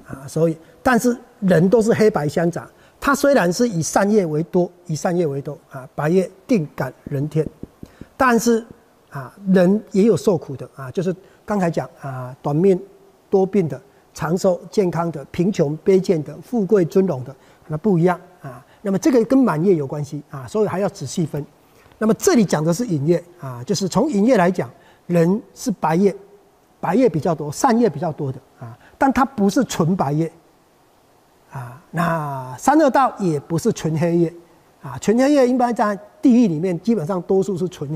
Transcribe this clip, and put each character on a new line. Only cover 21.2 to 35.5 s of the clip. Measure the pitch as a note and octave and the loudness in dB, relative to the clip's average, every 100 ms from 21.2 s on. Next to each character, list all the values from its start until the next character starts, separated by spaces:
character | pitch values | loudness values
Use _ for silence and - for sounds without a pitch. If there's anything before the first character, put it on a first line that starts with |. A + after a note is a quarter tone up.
分。 | D#3 D3 C#3+ _ _ _ _ - | -4 -4 -10 _ _ _ _ -4
那 | A3 | -2
么 | |
这 | - - | 0 2
里 | E4 | 2
讲 | G3 D3+ | 2 0
的 | D#3 | 0
是 | E3+ B3 | -2 -2
引 | D#3 C#3+ | -2 0
业 | E3+ - - | 0 -2 -16
啊， | C3+ A#2+ | -14 -10
就 | B2+ | -6
是 | G3 F#3+ | -4 -2
从 | F#3 D#4 | -2 0
引 | G#3 | 2
业 | A3 A3+ | 2 4
来 | F3 | 2
讲， | F#3 B2 - _ _ - | 0 -6 -12 _ _ -2
人 | F3 E3 G#3 - | 2 2 0 -4
是 | - B3+ | -10 -8
白 | F#3+ D#3+ | -4 -2
业， | E3 G3 - - _ _ _ _ _ | 2 2 0 -10 _ _ _ _ _
白 | - | -2
业 | F#3+ B3 | 2 2
比 | D#3+ | 2
较 | F#3 | -2
多， | D#3 D3+ | -2 -6
善 | - C4+ A3 | 0 2 2
业 | A#3 | 0
比 | C#3+ | 0
较 | E3+ | -6
多 | - C#3 | -4 -6
的 | B2+ - - | -8 -14 -20
啊， | A#2+ A#2 _ - | -20 -20 _ -2
但 | C4+ | 0
它 | A#3+ | 2
不 | C4 - G3+ | -2 0 0
是 | C#4+ | 2
纯 | A3+ - D#3+ F#3+ | 0 0 0 0
白 | C#3+ | 0
业 | D3+ E3 - _ _ _ _ _ _ _ _ _ _ _ | -2 -4 -8 _ _ _ _ _ _ _ _ _ _ _
啊。 | C3+ A#2+ C3 _ | -16 -16 -18 _
那 | D#3+ E3+ E3 D3 C3+ B2+ B2+ | -4 -2 -2 -4 -8 -10 -6
三 | - D4+ | 2 4
恶 | D4 | 6
道 | C#4+ B3+ - | 4 2 0
也 | F#3+ D3 | -2 -2
不 | - E3 | -2 -2
是 | A#3 | -2
纯 | - D#3+ D#3 | -2 -2 0
黑 | E3+ E3+ | 0 2
夜 | E3 - - _ _ _ | 0 -2 -20 _ _ _
啊， | D3 B2+ | -18 -6
纯 | - A#3 | 0 2
黑 | C4+ | 4
夜 | D4 | 4
一 | B3 | 4